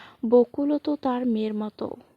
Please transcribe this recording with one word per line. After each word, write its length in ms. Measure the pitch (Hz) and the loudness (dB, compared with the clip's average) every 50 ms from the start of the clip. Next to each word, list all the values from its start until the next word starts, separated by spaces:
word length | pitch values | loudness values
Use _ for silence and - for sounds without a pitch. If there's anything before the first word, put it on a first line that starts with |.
| - - - _ - | -20 -20 -12 _ 0
বকুলও 520 | 220 240 247 240 240 - - 285 285 294 | 4 6 6 6 4 0 -4 -2 0 0
তো 180 | 294 - 302 294 | -2 -2 -4 -4
তার 300 | - - 269 247 247 254 | -2 -2 -4 -2 -2 -2
মেয়ের 280 | 247 220 214 220 214 214 | -2 0 0 -2 -4 -4
মতো। 420 | 208 214 214 - - 220 - - 240 - _ _ | -4 -6 -8 -8 -10 -10 -10 -10 -14 -18 _ _